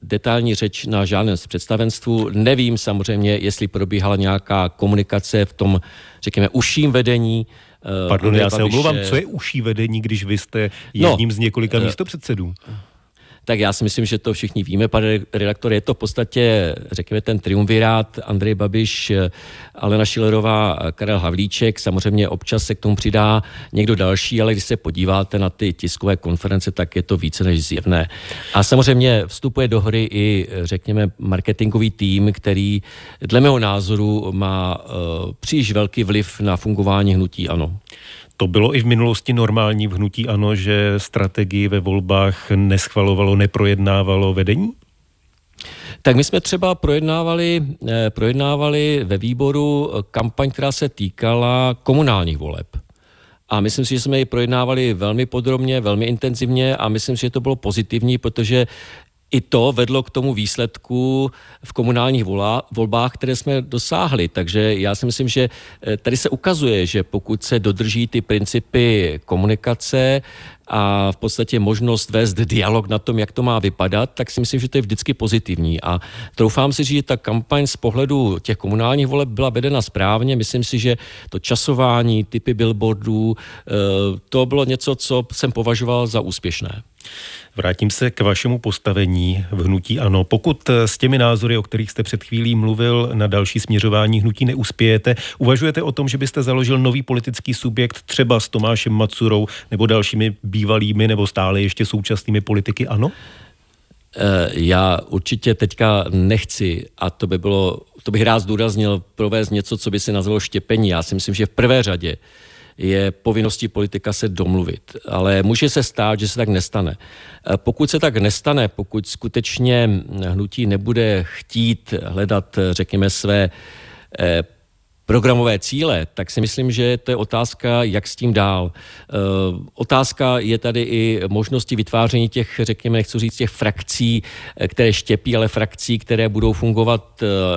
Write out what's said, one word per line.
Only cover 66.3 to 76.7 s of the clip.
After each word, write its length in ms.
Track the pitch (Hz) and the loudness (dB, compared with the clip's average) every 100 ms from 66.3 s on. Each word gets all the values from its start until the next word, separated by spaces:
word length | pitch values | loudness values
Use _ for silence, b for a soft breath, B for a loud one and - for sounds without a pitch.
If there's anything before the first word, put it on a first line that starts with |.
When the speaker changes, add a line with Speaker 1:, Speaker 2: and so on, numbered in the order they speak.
| - 190 175 135 104 90 | -2 -2 0 2 2 0
Speaker 1:
že 180 | 104 | -2
pokud 400 | 90 104 98 110 | -2 -4 -4 -6
se 160 | - 120 | -2 0
dodrží 480 | 104 98 110 113 117 | 0 0 0 0 -2
ty 140 | 120 | -2
principy 1000 | 92 107 98 117 - 127 120 107 85 76 - | 0 -2 0 -4 0 2 4 2 0 -4 -4
komunikace 960 | 90 101 107 - 117 - 135 131 139 B B B B - | 0 2 0 -2 -4 -2 0 2 0 B B B B -6
a 440 | 110 101 101 98 | -2 0 2 0
v 60 | 92 | -2
podstatě 420 | 113 - 113 117 | -4 -4 -2 0
možnost 500 | 104 107 120 113 - | 0 0 0 0 0
vést 240 | 110 113 | 0 0
dialog 540 | 95 113 113 95 113 98 | 0 0 0 2 0 0
na 120 | 107 | -4
tom, 200 | - 113 | -2 -2
jak 120 | 107 | -2
to 120 | - | -2
má 160 | 123 113 | 0 2
vypadat, 520 | 101 - 92 104 127 | 0 0 -2 0 -2
tak 180 | - 120 | -4 -6
si 80 | - | -4
myslím, 200 | 120 135 | -2 -2
že 100 | 127 | 0
to 80 | 139 | -2
je 40 | |
vždycky 320 | 104 107 - | -2 -4 -4
pozitivní. 680 | 135 113 113 - 85 82 82 | -4 0 -2 -2 -2 -2 -2
A 180 | - 87 B B B - | -2 -4 B B B 0
troufám 380 | 110 143 139 | 2 2 0